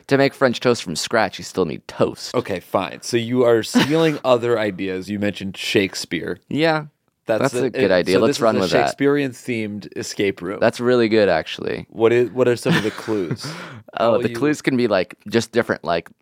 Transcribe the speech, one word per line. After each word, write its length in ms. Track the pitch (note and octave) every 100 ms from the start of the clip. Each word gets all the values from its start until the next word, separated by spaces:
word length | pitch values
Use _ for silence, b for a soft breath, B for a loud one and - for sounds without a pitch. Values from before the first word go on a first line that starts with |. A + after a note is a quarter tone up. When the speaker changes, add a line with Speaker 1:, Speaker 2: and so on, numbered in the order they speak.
| B
Speaker 1:
to 100 | C3+
make 160 | C#3
French 260 | - C3 A2
toast 200 | B2+ A#2
from 140 | - D#2
scratch, 420 | - A#2 G2 -
you 60 |
still 220 | - - E2+
need 200 | B1 -
toast. 440 | - F2+ - - B2
Speaker 2:
Okay, 260 | A2 F#2
fine. 400 | - G#2 E2+ C2
So 140 | - A#2+
you 260 | A2+ B2+
are 200 | A#2+ A#2
stealing 540 | G#2 B3 C3 D#3+ D#3+ D3
<laughs> 40 | B2+
other 320 | B2 A#2+ A#2
ideas. 520 | G#2+ F2+ F#2+ F#2 F#2
You 100 | G#2
mentioned 360 | G#2 - G2 -
Shakespeare. 800 | - A2+ G2 - - E2+ F2 F2 -
Speaker 1:
Yeah. 380 | C3+ E3 D#3 D3+ _ _ _ -
Speaker 2:
That's 260 | A2 C3
Speaker 1:
That's 0 |
a 120 | B2 C3
Speaker 2:
a, 40 |
Speaker 1:
good 140 | C3
Speaker 2:
it, 80 | G2+
Speaker 1:
idea. 240 | F#2 E2 F#2
Speaker 2:
so 40 |
Speaker 1:
Let's 80 | A2+
Speaker 2:
this 60 | C#3+
is 40 |
Speaker 1:
run 140 | A2+ G#2+
Speaker 2:
a 20 |
Speaker 1:
with 100 | F#2
that. 160 | D#2+ C#2
Speaker 2:
Shakespearean-themed 1080 | - C#3 C#3+ C#3 A#2+ - A#2 G#2+ G#2 - -
escape 460 | A2 - G2+ G2
room. 180 | F2 G2+
Speaker 1:
That's 200 | A2 -
really 280 | A#2+ B2 A2+
good, 220 | A2 G2
actually. 560 | D#2+ - - - - -
Speaker 2:
What 220 | - A2+
is, 200 | A#2+ A#2+
what 160 | A2+ B2
are 80 | A#2
some 200 | - E3
of 80 |
the 80 | G#2
clues? 540 | - - G#2+ E2+ - C#3+
Speaker 1:
<laughs> 40 | E3 B B2+ B -
Oh, 140 | A#2
Speaker 2:
How 80 | A#2
Speaker 1:
the 80 | B2
Speaker 2:
you 60 | A#2
Speaker 1:
clues 240 | D3 D3
can 160 | - B2+
be, 100 | A#2+
like, 280 | G2 F2+ - -
just 240 | A2 -
different, 320 | A#2 A2 G#2
like, 260 | D#2+ E2+ - _